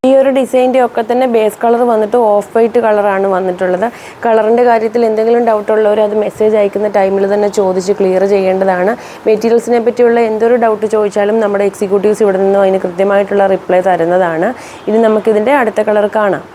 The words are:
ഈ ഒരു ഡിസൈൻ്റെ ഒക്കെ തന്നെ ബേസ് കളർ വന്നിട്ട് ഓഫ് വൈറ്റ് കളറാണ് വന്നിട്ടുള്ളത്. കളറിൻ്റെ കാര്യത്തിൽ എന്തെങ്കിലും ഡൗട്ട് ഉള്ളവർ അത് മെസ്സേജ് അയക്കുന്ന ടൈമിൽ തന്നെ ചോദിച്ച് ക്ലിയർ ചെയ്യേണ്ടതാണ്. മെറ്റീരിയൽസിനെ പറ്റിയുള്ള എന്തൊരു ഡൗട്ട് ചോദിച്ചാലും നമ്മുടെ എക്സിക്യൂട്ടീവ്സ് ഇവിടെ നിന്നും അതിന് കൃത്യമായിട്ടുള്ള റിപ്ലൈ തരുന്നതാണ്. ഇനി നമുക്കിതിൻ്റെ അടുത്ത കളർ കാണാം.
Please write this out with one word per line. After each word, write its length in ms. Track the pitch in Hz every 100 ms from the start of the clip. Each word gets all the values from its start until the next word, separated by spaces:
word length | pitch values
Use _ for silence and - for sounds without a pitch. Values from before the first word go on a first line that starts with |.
| 254
ഈ 20 | 269
ഒരു 120 | 269 269
ഡിസൈൻ്റെ 420 | 254 254 254 262 240
ഒക്കെ 160 | 233 220
തന്നെ 180 | 247 262 226
ബേസ് 220 | 214 214
കളർ 200 | 240 233 240
വന്നിട്ട് 260 | 220 208 240 220
ഓഫ് 180 | 208 196 226
വൈറ്റ് 240 | 233 240 226
കളറാണ് 420 | 208 202 190 196 185
വന്നിട്ടുള്ളത്. 500 | 185 180 185 180 226 - - - 240
കളറിൻ്റെ 380 | 220 214 233 247
കാര്യത്തിൽ 340 | 226 220 226 233
എന്തെങ്കിലും 360 | 214 226 240 233
ഡൗട്ട് 220 | 214 208 214
ഉള്ളവർ 240 | 214 208 214
അത് 80 | 214
മെസ്സേജ് 340 | 208 - 214 214
അയക്കുന്ന 280 | 202 202 208 202
ടൈമിൽ 280 | 190 196 196
തന്നെ 160 | 208 208 196
ചോദിച്ച് 360 | 190 185 185 196
ക്ലിയർ 260 | 196 185 196
ചെയ്യേണ്ടതാണ്. 600 | 202 190 190 190 180 185 240 - - -
മെറ്റീരിയൽസിനെ 520 | 214 226 233 226 240 226
പറ്റിയുള്ള 320 | 226 240 233 226
എന്തൊരു 260 | 220 226 247 226
ഡൗട്ട് 200 | 214 220 214
ചോദിച്ചാലും 440 | 208 202 202 220 214
നമ്മുടെ 200 | 202 196
എക്സിക്യൂട്ടീവ്സ് 520 | 196 202 196 202 208 214
ഇവിടെ 160 | 190
നിന്നും 180 | 196 196 196
അതിന് 160 | 190 190
കൃത്യമായിട്ടുള്ള 640 | 175 196 196 202 202 196 190
റിപ്ലൈ 260 | - 185 185
തരുന്നതാണ്. 600 | 175 170 180 180 160 190 254 - - -
ഇനി 100 | 214 226
നമുക്കിതിൻ്റെ 460 | 214 202 214 214 285
അടുത്ത 200 | 226 202 214
കളർ 180 | 208 208 214
കാണാം. 260 | 208 160 -